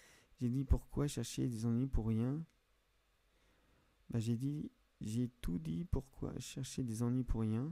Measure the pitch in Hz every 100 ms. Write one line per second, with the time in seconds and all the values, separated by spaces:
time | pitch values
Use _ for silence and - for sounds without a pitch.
0 | - - - - 123 127 135 - - -
1 | 143 120 117 - 131 113 117 117 135 -
2 | 110 110 123 147 165 _ _ _ _ _
3 | _ _ _ _ _ _ _ _ _ _
4 | - 117 110 117 139 151 - - _ -
5 | 104 110 123 - - 87 80 85 - 135
6 | - - - - - - 131 - 123 110
7 | 120 127 123 117 110 110 143